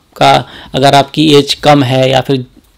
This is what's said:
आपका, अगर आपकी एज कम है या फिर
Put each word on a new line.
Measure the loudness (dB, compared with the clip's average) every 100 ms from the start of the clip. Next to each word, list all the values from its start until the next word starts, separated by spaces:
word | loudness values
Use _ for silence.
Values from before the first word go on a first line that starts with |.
| _
आपका, | -2 0 0 -4 -16 -12
अगर | -4 0 0
आपकी | 0 -2 0 2
एज | 0 -2
कम | 0 0
है | 0 -2 0
या | -2
फिर | -2 -6 -8 _ _